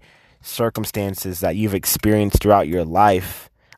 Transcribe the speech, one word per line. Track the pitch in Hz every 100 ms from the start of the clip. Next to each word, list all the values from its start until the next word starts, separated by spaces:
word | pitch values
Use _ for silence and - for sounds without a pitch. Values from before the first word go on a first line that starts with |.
| - _ _ _
circumstances | - - 117 110 104 107 98 95 95 87
that | 92 90
you've | 107 95
experienced | - - 107 107 104 -
throughout | 104 101 76
your | 90
life, | 80 87 104 92 90 - - _ _